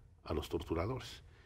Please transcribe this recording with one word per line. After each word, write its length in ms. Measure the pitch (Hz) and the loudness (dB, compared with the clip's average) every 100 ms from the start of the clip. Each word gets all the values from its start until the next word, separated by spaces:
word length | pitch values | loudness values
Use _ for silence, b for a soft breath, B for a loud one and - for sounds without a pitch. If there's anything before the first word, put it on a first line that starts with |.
| - - | -20 -12
a 100 | - | 0
los 160 | 78 - | 0 2
torturadores. 720 | 85 - 82 98 127 - - - b | 0 2 2 2 0 -4 -10 -14 b